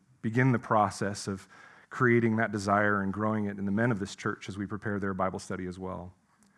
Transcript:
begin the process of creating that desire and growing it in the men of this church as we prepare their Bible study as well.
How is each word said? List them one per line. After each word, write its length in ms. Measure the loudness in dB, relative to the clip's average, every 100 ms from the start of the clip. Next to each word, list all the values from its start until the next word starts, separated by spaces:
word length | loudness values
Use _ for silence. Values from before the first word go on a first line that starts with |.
| _ _
begin 300 | -2 4 4
the 60 | 4
process 720 | 2 4 4 0 -6 -4 -6
of 180 | -6 -10 -20 -20 -20 _
creating 460 | 2 4 6 4 2
that 160 | 0
desire 500 | -2 2 4 4 2
and 100 | 0
growing 320 | -2 0 0
it 140 | -2 -4
in 80 | -2
the 40 |
men 200 | 2 2
of 80 | 0
this 180 | -4 -6
church 320 | -6 -6 -10
as 80 | -8
we 80 |
prepare 340 | -8 -6 -4 -4
their 140 | -4
Bible 260 | -2 -2 -4
study 280 | -8 -8 -8
as 120 | -8
well. 360 | -10 -10 -12 _ _ _ _